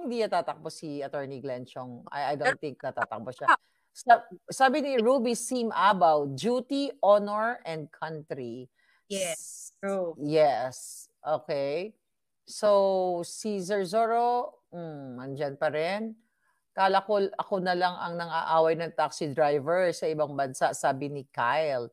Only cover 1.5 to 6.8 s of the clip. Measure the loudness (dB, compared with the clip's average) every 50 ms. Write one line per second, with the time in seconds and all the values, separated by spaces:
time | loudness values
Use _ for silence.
1.5 | -6 -8 -8 -12 -12 -12 -12 -12 -14 -16 -14 -10 -8 -4 -2 -2 -2 0 0 0
2.5 | -2 -2 -6 -10 -10 -8 -8 -8 -6 -6 -6 -6 -6 -8 -10 -10 -10 0 2 4
3.5 | 4 4 _ _ _ _ _ _ _ 0 4 6 6 6 4 0 -18 -18 _ -10
4.5 | 2 4 4 4 4 2 0 0 0 2 4 4 4 4 2 0 -2 -2 -4 -4
5.5 | -4 -2 -2 -2 0 4 4 4 6 6 6 6 6 4 2 0 -4 -2 -2 0
6.5 | 0 0 -2 -2 -2 -2